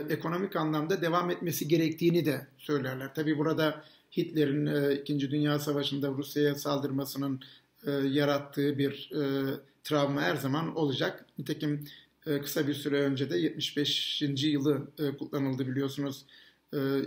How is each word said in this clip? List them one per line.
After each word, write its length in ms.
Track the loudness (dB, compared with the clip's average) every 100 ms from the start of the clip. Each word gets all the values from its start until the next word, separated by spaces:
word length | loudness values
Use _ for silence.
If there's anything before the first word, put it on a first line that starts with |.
| 0
ekonomik 460 | -2 -2 -2 -2 0
anlamda 460 | 0 0 0 0
devam 280 | 2 2 2
etmesi 380 | -2 -2 -2 2
gerektiğini 580 | 4 4 2 4 4 2
de 220 | 0 -4 -14
söylerler. 560 | -2 -2 0 -4 -6 -2
Tabii 220 | 0 2
burada 460 | 2 4 2 0 -8 -20 _ -4
Hitler'in, 480 | 0 2 2 2 2
e, 300 | 2 2 0
İkinci 300 | 0 -2 0
Dünya 280 | 2 2 2
Savaşı'nda 500 | 0 0 -2 -2 -2
Rusya'ya 460 | -2 -4 2 2 2
saldırmasının, 840 | 0 0 0 -2 -4 -4 -4 -4 -8 -20 _ _ -4
e, 40 |
yarattığı 840 | 0 2 4 4 2 -2 0 0 2
bir, 340 | 0 -2 -6 -2
e, 340 | 0 0 0 -4 -10 _
travma 380 | 0 2 2 2
her 140 | 0 0
zaman 400 | 0 0 -2 0
olacak. 500 | 0 0 -2 -4 -12 -10
Nitekim, 460 | -6 -4 -2 -2 -6 -16 -20 _ -4
e, 140 | -2
kısa 260 | 0 0 0
bir 60 |
süre 280 | -2 0 2
önce 280 | 2 0 0
de 80 | 0
yetmiş 400 | 0 -2 -4 0
beşinci 720 | 0 0 -2 -2 -2 0 2
yılı, 400 | 2 2 0 -2 -4
e, 180 | -4 -4
kutlanıldı 500 | -6 -2 -2 -2 -2
biliyorsunuz, 580 | -2 -2 -2 -4 -6 -14 -20 -20 _ _
e, 280 | -2 0 2